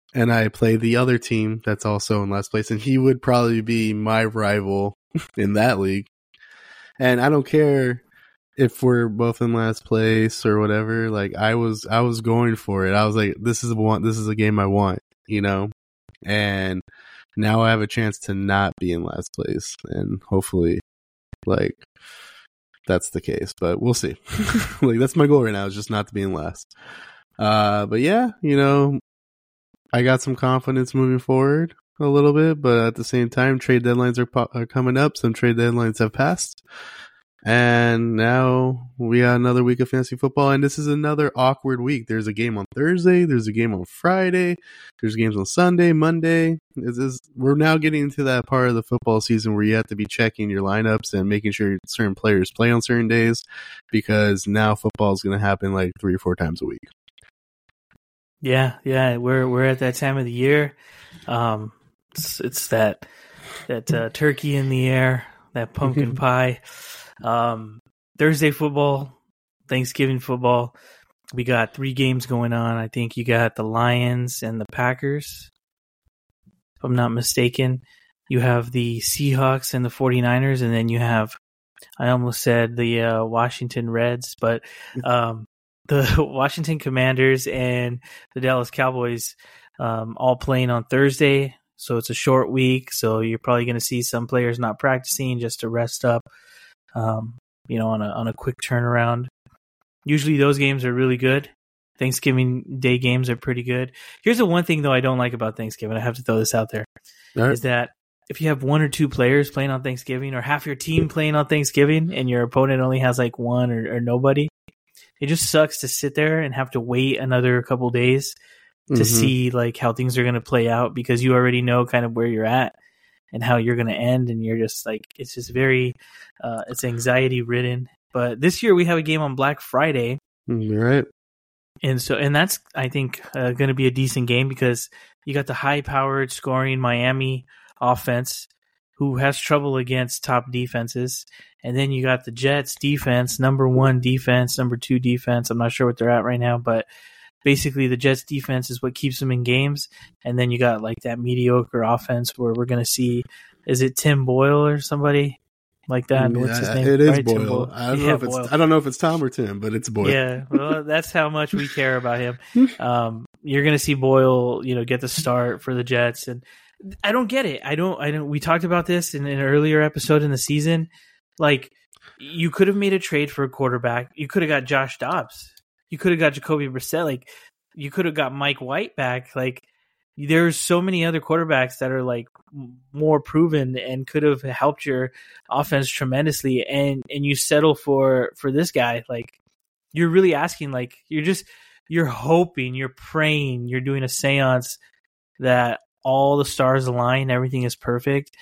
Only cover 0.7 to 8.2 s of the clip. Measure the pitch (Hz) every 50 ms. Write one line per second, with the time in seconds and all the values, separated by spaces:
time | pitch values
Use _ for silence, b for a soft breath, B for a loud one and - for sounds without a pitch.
0.7 | 113 110 117 113 117 120 127 127 123 120 - - 120 110 107 110 110 110 - 113
1.7 | 104 - - 107 104 98 - - 107 104 101 98 98 101 98 - - 110 107 -
2.7 | 113 101 107 135 131 131 127 135 131 127 - 131 123 120 120 117 117 113 107 117
3.7 | 117 113 110 107 107 104 107 110 110 113 113 107 113 110 104 101 104 104 98 98
4.7 | 98 98 101 101 - _ _ _ - 165 - - _ - 101 101 104 104 113 127
5.7 | 113 98 98 95 95 101 101 - _ _ _ _ B B B B B B B B
6.7 | B B B B B - 131 127 123 123 127 143 151 143 135 - - 151 151 143
7.7 | 139 135 131 123 123 123 - b b b